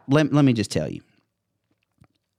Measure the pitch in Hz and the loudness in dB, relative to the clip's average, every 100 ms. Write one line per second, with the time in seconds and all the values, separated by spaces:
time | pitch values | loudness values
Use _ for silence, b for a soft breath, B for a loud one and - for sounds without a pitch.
0 | - 143 151 147 143 113 98 - 71 50 | -2 0 2 2 2 2 -2 -4 -6 -10
1 | - _ _ _ _ _ _ _ _ _ | -16 _ _ _ _ _ _ _ _ _
2 | _ _ _ | _ _ _